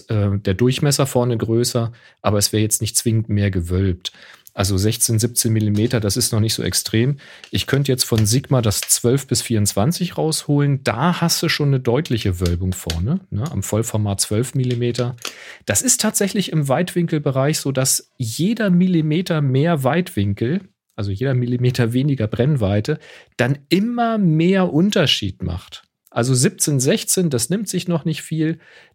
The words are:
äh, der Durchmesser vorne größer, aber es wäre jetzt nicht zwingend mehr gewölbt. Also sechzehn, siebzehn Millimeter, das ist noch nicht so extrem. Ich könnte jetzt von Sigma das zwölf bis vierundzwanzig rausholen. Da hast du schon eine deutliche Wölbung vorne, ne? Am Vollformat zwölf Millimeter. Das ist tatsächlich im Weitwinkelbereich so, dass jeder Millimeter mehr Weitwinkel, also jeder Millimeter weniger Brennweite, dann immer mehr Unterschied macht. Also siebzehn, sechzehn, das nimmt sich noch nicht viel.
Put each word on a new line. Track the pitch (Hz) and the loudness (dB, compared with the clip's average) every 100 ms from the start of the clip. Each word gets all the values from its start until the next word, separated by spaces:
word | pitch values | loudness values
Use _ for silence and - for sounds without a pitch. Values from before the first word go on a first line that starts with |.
| - | -2
äh, | 107 101 98 | 0 0 0
der | 101 | -2
Durchmesser | 90 123 131 147 135 | 2 2 2 0 2
vorne | 135 127 120 113 | 0 2 0 0
größer, | 110 113 120 120 117 - - _ | 0 0 0 -2 -4 -6 -20 _
aber | 101 104 | -2 0
es | - | 0
wäre | 107 | 0
jetzt | 107 - | 0 -2
nicht | 110 - | -2 -2
zwingend | 120 110 107 | 0 0 0
mehr | 104 101 | 0 0
gewölbt. | 98 85 90 98 90 - - - - - | 0 -2 0 0 -2 -8 -14 -20 -20 -18
Also | - 98 95 | -4 -2 2
sechzehn, | 107 113 - 113 | 0 0 0 2
siebzehn | 117 120 117 | 0 -2 0
Millimeter, | 110 107 104 117 120 | 0 2 2 2 0
das | 110 123 | 0 0
ist | - | 0
noch | 110 | 0
nicht | 110 | 0
so | - | 0
extrem. | 107 - - 110 127 143 - - - | -2 -4 0 2 2 0 -8 -20 -8
Ich | - - | -6 -2
könnte | 135 139 | 0 0
jetzt | 127 | -2
von | - 113 | 0 0
Sigma | 104 127 - 131 | 2 0 2 2
das | 110 - | 2 -2
zwölf | - - 120 139 - | -2 0 2 0 0
bis | 113 | -4
vierundzwanzig | - 110 101 - 117 175 175 - | 0 0 0 2 0 0 -4 -2
rausholen. | 156 151 - 143 143 139 | -2 -2 0 2 2 0
Da | - 107 165 170 | 0 0 0 2
hast | 170 - | 0 0
du | 165 | -2
schon | - 143 | 0 2
eine | 135 | 2
deutliche | 127 123 170 113 104 87 | 2 0 0 -2 0 0
Wölbung | 90 87 92 | 0 0 -2
vorne, | 90 - 82 98 185 - | -4 -6 -4 -2 -2 -4
ne? | 101 143 | -6 -4
Am | 98 | -6
Vollformat | - 107 113 107 104 98 | -2 -2 0 -2 -2 -2
zwölf | - 107 127 | -2 -2 -2
Millimeter. | 139 127 120 120 120 120 123 - - - - - | -2 -2 -2 -2 -2 -4 -6 -12 -14 -20 -12 -4
Das | - | -2
ist | 254 - | 0 0
tatsächlich | 214 - 196 214 - | 0 0 0 0 -2
im | 156 139 | -2 2
Weitwinkelbereich | 131 180 180 170 156 147 131 139 156 | 0 0 -2 0 0 0 0 0 0
so, | 143 | -2
dass | 135 131 - - _ | 0 0 -2 -6 _
jeder | 113 110 180 233 208 | -6 -2 -2 0 2
Millimeter | 175 185 170 151 156 190 160 | 4 4 2 2 0 0 0
mehr | 143 131 165 160 | 2 2 2 2
Weitwinkel, | 131 165 180 - 101 101 113 185 - _ _ - | 2 0 -2 -2 -2 0 -2 -2 -6 _ _ -8
also | 104 | -6
jeder | 98 131 | -2 0
Millimeter | 127 123 123 123 123 117 | 0 0 0 0 2 0
weniger | 123 147 131 107 | 2 0 0 -2
Brennweite, | - 127 143 95 104 107 151 - - - - | 0 2 2 2 2 0 -4 -8 -20 -20 -2
dann | 123 139 - | 0 0 0
immer | 180 226 240 233 220 | 0 0 0 0 2
mehr | 185 156 170 190 185 | 2 4 4 4 2
Unterschied | 143 196 202 131 - 98 - | 2 2 2 2 0 -4 -6
macht. | 90 85 - - _ _ _ | -6 -6 -10 -20 _ _ _
Also | 123 120 | -2 0
siebzehn, | 127 139 - - 143 | 2 2 0 -2 0
sechzehn, | 131 214 - - 175 | 2 0 0 0 0
das | 151 - | 0 -2
nimmt | 196 208 | -4 -2
sich | 180 175 | -4 -2
noch | 170 165 | -2 -2
nicht | 156 | -4
viel. | - 160 156 160 - - - | -6 -2 -2 -4 -10 -20 -20